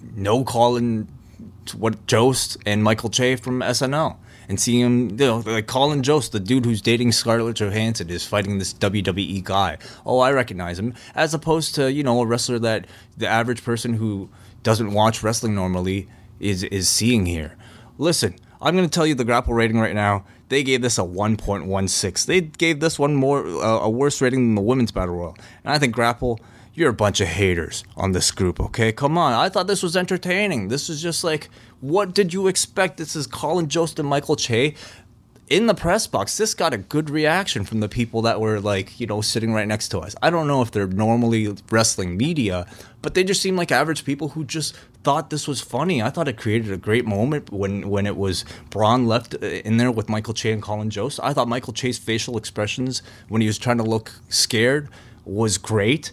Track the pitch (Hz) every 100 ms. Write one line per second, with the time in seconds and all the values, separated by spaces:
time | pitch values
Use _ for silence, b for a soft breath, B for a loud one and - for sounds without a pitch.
0 | - 113 98 120 123 120 120 120 120 113
1 | 107 - - - - - - 110 110 110
2 | - 113 127 127 - - 107 104 107 110
3 | 113 101 127 127 127 127 95 - 131 143
4 | 156 - B B B 98 - 120 123 123
5 | 120 104 139 113 110 110 107 131 143 147
6 | 127 151 117 107 92 131 120 110 117 117
7 | 120 113 117 117 113 113 104 107 113 113
8 | 85 87 - 104 101 101 92 - 101 101
9 | 95 95 82 95 87 95 92 73 B B
10 | - 127 127 139 120 95 87 87 113 120
11 | B - 156 156 160 160 156 - 135 143
12 | 139 120 117 120 - 120 113 110 - B
13 | B - 107 113 117 113 - 117 120 113
14 | 110 98 92 B B B 117 110 107 101
15 | 107 110 110 117 117 101 92 90 90 98
16 | 90 B B - 101 92 98 98 90 -
17 | 113 120 90 80 76 - B B B -
18 | 160 160 107 - b b 151 180 175 175
19 | 156 135 117 120 127 117 113 113 110 101
20 | 104 101 B B - 135 131 131 123 -
21 | 90 90 104 104 - 101 82 95 95 -
22 | 98 - - 180 156 - 165 147 160 -
23 | 143 143 135 143 82 80 95 113 95 113
24 | 143 - 131 131 120 104 98 131 117 -
25 | 92 87 85 - B B - 151 135 113
26 | 117 120 127 110 B B B - 131 107
27 | 104 - 90 82 98 85 78 - - -
28 | 95 90 - - 92 - - - 113 110
29 | 143 170 156 117 175 202 185 190 180 180
30 | 180 185 180 185 208 139 95 135 - 151
31 | 175 160 175 156 - B B B 131 180
32 | 196 185 190 185 190 185 - - 185 -
33 | 156 160 120 - 151 180 160 127 151 -
34 | 147 143 143 143 - 113 147 147 B B
35 | B - _ - - 175 233 190 165 208
36 | - 104 101 - 214 - 170 120 95 147
37 | 156 151 151 175 196 - 95 110 104 120
38 | 117 113 113 104 107 107 104 98 95 -
39 | 113 104 104 117 113 110 104 107 - 98
40 | 80 - 156 170 151 139 117 107 98 95
41 | 107 117 117 113 107 98 - 113 110 -
42 | 90 90 143 165 107 90 87 B B B
43 | - 180 185 190 190 185 170 135 156 156
44 | - 143 151 156 143 156 147 B B -
45 | - 147 160 151 - 131 - 120 165 156
46 | 113 156 147 117 113 110 107 95 107 113
47 | 110 101 123 151 - 98 98 101 101 101
48 | 101 92 98 90 B B B - 107 123
49 | 120 117 - - 98 82 107 113 123 110
50 | 104 107 110 110 113 110 101 107 107 104
51 | 120 - 127 143 117 123 - 110 127 120
52 | - 110 - 117 - - 107 - 127 123
53 | B B B 110 110 107 123 120 110 110
54 | - - - - 113 110 120 147 147 B
55 | B B - 98 110 95 - 110 104 151
56 | -